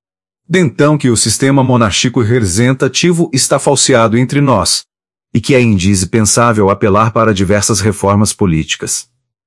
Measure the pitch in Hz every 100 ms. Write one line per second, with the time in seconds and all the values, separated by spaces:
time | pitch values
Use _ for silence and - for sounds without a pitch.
0 | _ _ _ _ _ 175 160 - 147 151
1 | 131 113 113 - 135 139 127 123 110 -
2 | 127 127 107 123 104 87 123 135 131 -
3 | 175 170 175 - - 143 - 135 - 123
4 | 110 113 127 139 143 113 90 - - _
5 | _ _ _ 131 - 131 120 101 90 98
6 | 90 117 107 - 120 107 98 98 - 98
7 | 110 117 110 95 92 104 - 104 104 92
8 | 98 101 104 - 101 78 76 - - -
9 | - _ _ _